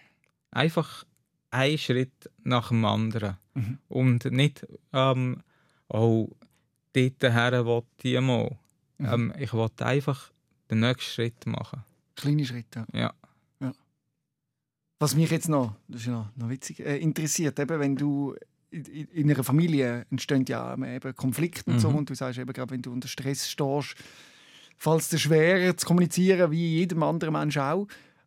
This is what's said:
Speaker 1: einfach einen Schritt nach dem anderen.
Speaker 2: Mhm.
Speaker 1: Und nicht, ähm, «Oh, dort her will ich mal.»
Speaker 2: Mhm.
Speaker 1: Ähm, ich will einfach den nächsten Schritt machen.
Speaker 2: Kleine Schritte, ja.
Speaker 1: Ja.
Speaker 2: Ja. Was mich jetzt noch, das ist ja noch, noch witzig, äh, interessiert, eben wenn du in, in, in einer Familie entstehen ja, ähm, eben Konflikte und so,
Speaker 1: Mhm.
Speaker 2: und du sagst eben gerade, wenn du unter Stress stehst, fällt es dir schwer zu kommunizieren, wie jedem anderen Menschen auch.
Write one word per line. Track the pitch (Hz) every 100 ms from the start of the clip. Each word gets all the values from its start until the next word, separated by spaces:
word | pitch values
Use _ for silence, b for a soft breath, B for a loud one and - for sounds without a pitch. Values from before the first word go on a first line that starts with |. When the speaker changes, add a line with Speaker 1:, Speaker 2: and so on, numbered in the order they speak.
| B B _ _ _
Speaker 1:
einfach | 120 160 165 156 - - _ _ _ _
einen | 123 135 156
Schritt | - 127 131 _ - -
nach | - 123 -
dem | 117 107
anderen. | 107 110 113 104 95 _
Speaker 2:
Mhm. | 135 107 139 -
Speaker 1:
Und | 127 131 120 127
nicht, | 127 147 - - - _
ähm, | 131 135 127 127 - - _ _ _ -
«Oh, | 107 113 113 107 - - _ _ _ _
dort | 135 127 -
her | 131 117 123 123 117
will | 117 - -
ich | 127 123
mal.» | 131 120 110 - _ _ _ -
Speaker 2:
Mhm. | 131
Speaker 1:
Ähm, | 120 117 -
ich | 127
will | 113 113 -
einfach | 120 139 135 135 - _ _ _ -
den | 110
nächsten | 120 127 -
Schritt | - 117 - 117
machen. | 110 - 127 - _ _ -
Speaker 2:
Kleine | 139 151 131
Schritte, | 120 117 120 113
ja. | 113
Speaker 1:
Ja. | 117 - _ _ _ _
Speaker 2:
Ja. | 135 - _ _ _ _ _ _ _ _ _ _ _ -
Was | 151 139
mich | 160
jetzt | 165 160
noch, | 147 120 101 -
das | 117
ist | 117
ja |
noch, | 117 107 123
noch | 117
witzig, | 131 - -
äh, | 147 143
interessiert, | 160 147 156 - 151 139
eben | 143 160
wenn | 139 135
du | 147 143 139 - - _ _
in, | 165 139
in, | 147 147
in | 165 147
einer | 135
Familie | 123 147 170 143 123 120 -
entstehen | 131 - 139 131
ja, | 120 120
ähm, | 127
eben | 131 123 135 -
Konflikte | 131 127 170 - -
und | 123
so, | 107
Speaker 1:
Mhm. | 147
Speaker 2:
und | 147
du | 131
sagst | 127 123
eben | 127
gerade, | 131 123
wenn | 127
du | 123
unter | 123 127
Stress | - 135 139 -
stehst, | - 139 143 127 B B B B B B B B _
fällt | 156 160
es | -
dir | 160
schwer | 147 160 165 185 180 175
zu | -
kommunizieren, | 175 175 - 185 180 175
wie | 165 170 160
jedem | 180 165
anderen | 147 165 160
Menschen | 151 151 143
auch. | 139 175 202 B B B